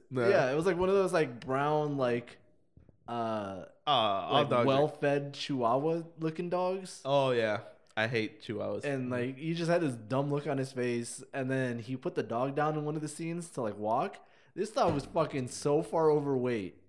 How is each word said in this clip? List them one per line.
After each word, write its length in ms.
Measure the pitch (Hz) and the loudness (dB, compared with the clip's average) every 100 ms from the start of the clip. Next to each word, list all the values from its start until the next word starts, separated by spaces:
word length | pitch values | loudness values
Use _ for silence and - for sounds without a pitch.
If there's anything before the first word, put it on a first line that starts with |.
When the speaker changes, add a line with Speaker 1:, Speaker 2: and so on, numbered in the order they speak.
| - | -6
Speaker 1:
No. 180 | 127 120 | 2 4
Speaker 2:
Yeah, 220 | 190 131 | 4 4
it 40 | 143 | 2
was, 100 | 180 | 2
like, 100 | 175 | 2
one 120 | 185 | 2
of 60 | |
those, 180 | 196 185 | 4 4
like, 280 | 175 147 120 | 2 0 -4
brown, 520 | 123 131 147 151 151 143 | -4 0 2 2 0 0
like, 400 | 123 120 - - _ _ _ _ - _ - | 2 0 -4 -16 _ _ _ _ -20 _ -8
uh, 540 | 117 113 110 98 95 - - - | -4 -2 -2 -4 -8 -12 -6 2
Speaker 1:
Uh, 40 | |
all 420 | 131 110 98 85 131 | 4 4 2 2 2
Speaker 2:
like, 100 | 139 | 4
Speaker 1:
dogs 120 | 127 | 4
are 20 | 127 | 4
Speaker 2:
well-fed 680 | 135 147 - 143 143 143 | 4 2 0 0 0 -2
Chihuahua-looking 1160 | 139 - 135 117 127 156 170 165 - 160 160 175 | -8 -4 0 2 2 0 -2 -6 -6 -4 -4 -2
dogs. 500 | 180 180 190 185 - | -2 0 -2 -8 -8
Speaker 1:
Oh, 260 | 135 143 135 | 2 4 4
yeah. 300 | 120 110 104 - - _ - | 4 2 0 -6 -20 _ -2
I 120 | 113 | 0
hate 340 | 117 107 - | 0 -2 -6
Chihuahuas. 420 | - 104 101 104 | -8 -4 -4 -4
Speaker 2:
And, 240 | 143 139 123 | -4 -4 -2
Speaker 1:
Mm. 20 | |
Speaker 2:
like, 260 | 123 123 135 | -2 -4 -4
he 160 | 160 | -4
just 160 | 170 165 | -2 2
had 100 | 175 | 2
this 140 | 156 | 2
dumb 360 | 120 107 131 143 | -2 -2 0 0
look 140 | 143 147 | -2 -2
on 100 | 135 | -2
his 140 | 131 | -2
face, 500 | 127 123 120 117 - 131 | -2 -2 -2 -4 -10 -10
and 160 | 135 131 | -6 -2
then 280 | 131 127 120 | 0 -2 -4
he 180 | 113 131 | -6 -6
put 180 | 175 175 | -4 -4
the 60 | |
dog 300 | 113 117 135 139 | -2 -2 -2 0
down 200 | 151 156 | 0 0
in 80 | |
one 120 | 151 156 | -2 -4
of 40 | |
the 60 | 151 | -6
scenes 400 | - 165 170 165 | -6 -6 -6 -8
to, 120 | - | -4
like, 160 | 110 101 | -4 -2
walk. 400 | 107 120 190 - - _ _ | 0 0 -2 -6 -20 _ _
This 160 | - - | -6 -4
dog 240 | - 196 | 2 2
was 100 | 147 - | 0 -2
fucking 420 | 185 151 143 127 | 0 0 -2 -4
so 340 | - 147 147 | -2 2 2
far 280 | 165 160 160 | 2 4 4
overweight. 640 | 151 143 135 123 117 90 - | 4 2 0 0 -2 -4 -10